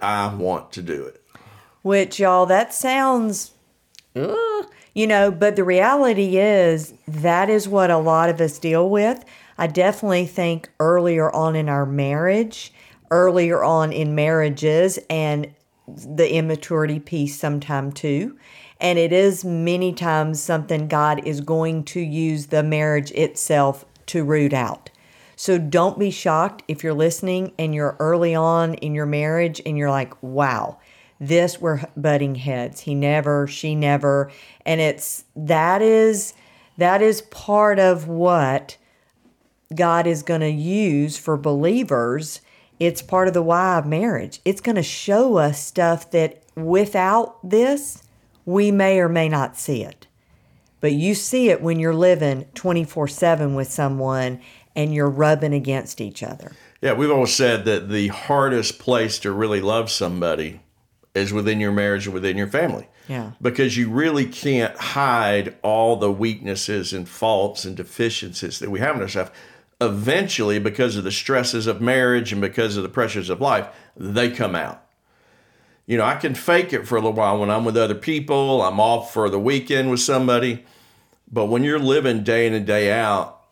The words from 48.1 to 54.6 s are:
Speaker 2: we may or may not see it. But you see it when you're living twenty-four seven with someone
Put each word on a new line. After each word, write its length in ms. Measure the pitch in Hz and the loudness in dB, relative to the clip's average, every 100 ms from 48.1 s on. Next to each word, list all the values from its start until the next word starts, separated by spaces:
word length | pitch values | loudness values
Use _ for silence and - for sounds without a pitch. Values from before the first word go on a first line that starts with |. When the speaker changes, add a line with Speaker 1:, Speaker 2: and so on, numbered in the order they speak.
| _ _ _ - | _ _ _ -2
Speaker 2:
we 240 | 190 208 | 2 2
may 300 | 202 190 190 | 4 4 4
or 80 | 170 | 4
may 200 | 170 160 | 2 0
not 280 | 151 131 - | 0 -2 -6
see 260 | - 127 | -6 -4
it. 240 | 101 - - _ _ _ _ _ _ _ | -6 -14 -20 _ _ _ _ _ _ _
But 120 | 151 | -2
you 220 | 143 180 | 0 0
see 340 | 202 - 254 240 | -2 -2 2 4
it 140 | 175 | 2
when 180 | 165 165 | 0 0
you're 140 | 160 | 0
living 500 | 160 180 170 147 135 - | 4 4 4 2 -2 -6
twenty-four 540 | - 185 170 156 165 143 | -6 -2 0 -2 -4 -4
seven 460 | - 170 160 143 | 0 2 2 0
with 180 | 139 131 | -2 -4
someone 640 | - 143 135 131 131 127 127 - - | -4 -2 -2 -2 -2 -4 -8 -14 -20